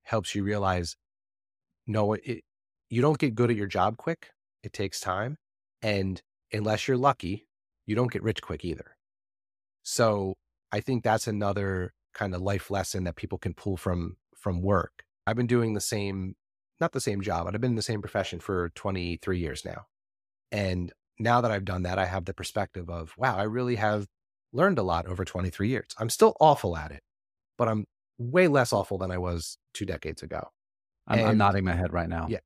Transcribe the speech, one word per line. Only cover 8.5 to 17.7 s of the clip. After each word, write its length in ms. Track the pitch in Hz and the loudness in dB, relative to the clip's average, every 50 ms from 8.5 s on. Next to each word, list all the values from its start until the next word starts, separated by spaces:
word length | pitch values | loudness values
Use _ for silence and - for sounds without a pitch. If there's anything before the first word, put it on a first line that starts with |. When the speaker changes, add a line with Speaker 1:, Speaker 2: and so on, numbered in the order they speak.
| 85 78 - | -8 -6 -6
Speaker 1:
either. 300 | 85 76 - - - _ _ _ _ _ _ _ _ _ _ _ _ _ _ _ _ _ _ | -6 -6 -8 -10 -18 _ _ _ _ _ _ _ _ _ _ _ _ _ _ _ _ _ _
So 540 | - - - - 120 110 104 101 98 95 92 - _ _ _ _ _ - | -10 -4 0 2 4 4 4 2 -2 -4 -6 -8 _ _ _ _ _ -8
I 80 | 104 107 | -6 -4
think 240 | - - 131 113 - | -2 -2 -2 0 2
that's 240 | 113 110 110 - | 2 2 2 2
another 640 | 117 107 101 101 98 98 104 98 95 95 92 92 - - _ _ _ - | -2 -2 -2 0 -2 0 -2 -2 -2 -2 -2 -4 -6 -8 _ _ _ -8
kind 220 | - 110 95 90 | -6 -4 -4 -2
of 60 | 90 | -2
life 280 | 92 101 101 95 - - | -2 0 -2 -2 -2 -4
lesson 360 | 101 98 92 - - 95 92 | -4 -2 -2 -2 -4 -4 -4
that 100 | 85 - | -4 -6
people 220 | - - - 98 | -6 -8 -8 -6
can 160 | - - 92 85 | -6 -6 -6 -8
pull 240 | - - 101 95 | -6 -4 -4 -4
from, 400 | 87 - 98 87 87 85 87 90 - _ _ _ | -2 -2 -2 -2 -2 -2 -6 -8 -12 _ _ _
from 260 | - - 101 90 87 | -8 -4 -2 -2 0
work. 420 | 90 98 101 90 80 - _ - - _ _ _ - | 2 4 4 4 2 0 _ -18 -20 _ _ _ -4
I've 120 | 113 113 | -2 0
been 100 | 120 123 | 0 2
doing 260 | 117 123 120 117 113 107 | 2 4 2 2 2 -2
the 80 | 101 | -2
same, 540 | - - 117 104 101 98 98 98 92 95 - - _ _ _ _ _ _ _ - | -4 -2 -2 -2 -2 -4 -4 -4 -6 -8 -8 -12 _ _ _ _ _ _ _ -4
not 120 | 165 165 | -2 -2
the 100 | - 131 | -2 -2
same 200 | - - 101 98 | -2 -2 -2 -2
job, 240 | 95 104 85 85 85 | -2 -2 -2 -2 -2
but 100 | 90 101 | -2 -2
I've 60 | 107 | -2
been 100 | 123 127 | 0 0